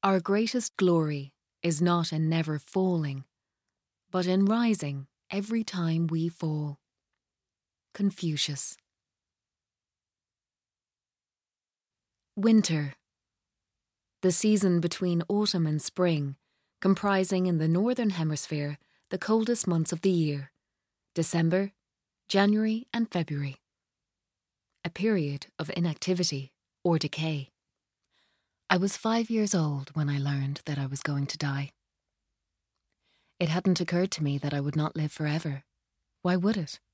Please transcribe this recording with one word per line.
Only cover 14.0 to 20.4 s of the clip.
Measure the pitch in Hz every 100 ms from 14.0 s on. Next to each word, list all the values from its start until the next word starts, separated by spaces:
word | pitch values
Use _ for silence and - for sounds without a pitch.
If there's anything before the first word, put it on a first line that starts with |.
| _ _
The | 185
season | 175 220 214 196 175
between | 170 - 180 170 -
autumn | 208 208 180 160
and | 151
spring, | - - 180 156 143 139 _ _ _ _
comprising | 190 190 202 196 190 185 185
in | 170
the | 160
northern | 170 220 254 226
hemisphere | 180 156 151 - 151 147 147 _ _ _
the | 190
coldest | - 220 220 240 -
months | 170 160
of | 165
the | 196
year, | 175 156 143